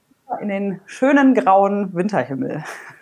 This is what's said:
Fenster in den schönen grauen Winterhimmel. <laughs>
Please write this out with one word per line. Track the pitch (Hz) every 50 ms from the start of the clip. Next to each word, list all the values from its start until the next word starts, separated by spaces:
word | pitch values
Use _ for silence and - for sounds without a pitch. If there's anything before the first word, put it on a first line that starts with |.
| _ _ _ _ _
Fenster | - - -
in | 214 208
den | 196 196 202 202 180 - -
schönen | - - - 262 269 294 285 269 269 247
grauen | 214 - 190 190 196 196 196 202 202 202 196 175
Winterhimmel. | 170 180 214 202 143 120 - 135 135 131 - - 151 156 -
<laughs> | - - - - - _